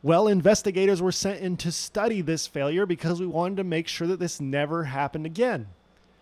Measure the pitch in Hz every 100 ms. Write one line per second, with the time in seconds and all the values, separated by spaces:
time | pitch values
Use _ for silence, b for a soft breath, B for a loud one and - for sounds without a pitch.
0 | 135 165 214 196 170 214 208 185 196 190
1 | 185 170 196 190 185 180 175 160 - 214
2 | 220 214 151 160 - 147 139 165 196 170
3 | 160 175 180 156 175 196 185 160 165 -
4 | 170 185 175 - 139 139 147 165 151 135
5 | 139 160 156 160 247 175 101 90 _ _
6 | B B